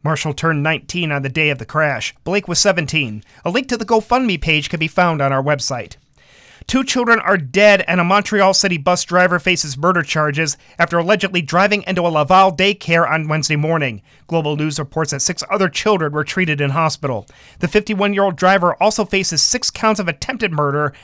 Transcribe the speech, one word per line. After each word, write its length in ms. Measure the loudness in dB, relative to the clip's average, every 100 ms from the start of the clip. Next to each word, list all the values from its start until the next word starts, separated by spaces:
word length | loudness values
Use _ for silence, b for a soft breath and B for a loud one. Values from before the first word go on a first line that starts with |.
Marshall 320 | -2 -4 -4 -4
turned 260 | -2 0
nineteen 500 | -2 -4 -6 -6 -4
on 120 | -4
the 60 | -4
day 200 | -2 -2
of 80 | -2
the 80 | -4
crash. 480 | -2 0 -2 -8 -10
Blake 240 | -4 -4 -2
was 120 | 0
seventeen. 640 | 2 2 -2 -2 -4 -8 b b
A 60 | -4
link 180 | -4 -4
to 60 | -6
the 100 | 0
GoFundMe 540 | 0 2 0 2 -2
page 300 | 0 0 0
can 100 | -4
be 80 | -2
found 320 | 0 0 2
on 140 | 0
our 80 | 0
website. 540 | 0 -2 -2 -8 -10 -16 _ _ b b b b -4
Two 160 | -2
children 360 | -2 -2 2 2
are 180 | 2 0
dead, 460 | 0 4 6 6 2
and 120 | 0
a 40 |
Montreal 500 | 2 2 2 2 2
City 240 | 2 0 0
bus 260 | 0 0
driver 360 | 2 2 4 2
faces 360 | 0 -2 -4 -2
murder 280 | 0 0
charges 540 | 0 -2 0 0 -4 -6 b b
after 220 | 0 2
allegedly 420 | 0 0 0 -2
driving 420 | 0 2 2 0 -2
into 180 | -2 0
a 40 |
Laval 460 | 0 4 6 4 4
daycare 540 | 0 0 0 0 2
on 180 | 0 0
Wednesday 280 | -2 0 0
morning. 480 | 0 0 -2 -6 b b _
Global 280 | -2 -2 -2
News 220 | -4 -4
reports 320 | -6 -4 -4
that 140 | -2
six 200 | -4 -4 -4
other 200 | 0 0
children 440 | 0 0 2 0
were 100 | -4
treated 380 | -4 -2 -2 0
in 80 | -2
hospital. 560 | 0 -2 -2 -6 -6 -8 B B B
The 100 | 0
fifty-one-year-old 680 | 0 0 -2 0 2 0 2
driver 400 | 4 4 2 2
also 300 | 0 2 -2
faces 360 | -2 -2 -2
six 300 | -2 -2 -4
counts 280 | -2 0 0
of 80 | -2
attempted 440 | -6 -8 -4 -4
murder 420 | -2 -2 0 -4 B